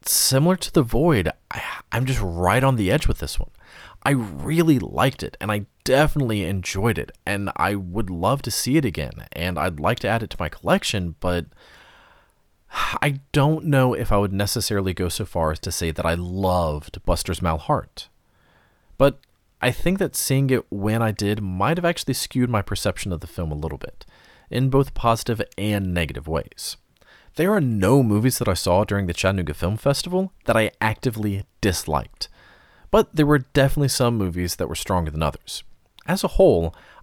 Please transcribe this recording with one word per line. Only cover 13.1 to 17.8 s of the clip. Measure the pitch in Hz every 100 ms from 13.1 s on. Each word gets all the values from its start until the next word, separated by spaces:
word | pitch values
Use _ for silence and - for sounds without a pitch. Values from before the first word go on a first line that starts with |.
| 139 -
don't | 151 143 160 160
know | 139 127
if | 110 117
I | 104
would | 101
necessarily | 98 101 113 - 101 95
go | 90 90
so | - 98
far | 87 80
as | 78
to | 90
say | - 82
that | 78 82
I |
loved | 87 87 95 92 90 82 76 - -
Buster's | - 82 - 87
Malheart. | 87 80 - 143